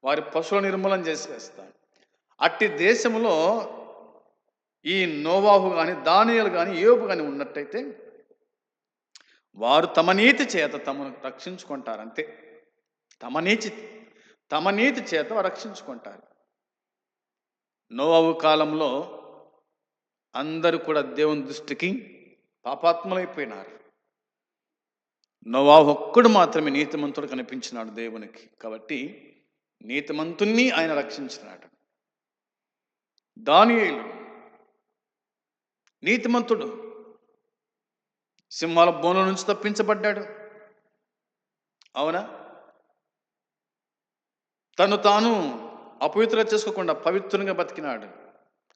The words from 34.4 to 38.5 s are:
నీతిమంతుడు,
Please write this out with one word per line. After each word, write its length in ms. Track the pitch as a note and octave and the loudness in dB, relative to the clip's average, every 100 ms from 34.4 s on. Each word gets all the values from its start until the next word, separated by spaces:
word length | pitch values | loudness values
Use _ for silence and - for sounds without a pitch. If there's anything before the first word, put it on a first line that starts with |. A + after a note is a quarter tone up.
| - _ _ _ _ _ _ _ _ _ _ _ _ _ _ _ | -20 _ _ _ _ _ _ _ _ _ _ _ _ _ _ _
నీతిమంతుడు, 880 | E3+ A#3+ A#3+ B3 A#3+ A3 C#3+ - - - - - _ _ _ _ _ _ _ _ _ _ _ _ _ | -2 -2 0 -2 0 -2 -4 -12 -16 -20 -20 -20 _ _ _ _ _ _ _ _ _ _ _ _ _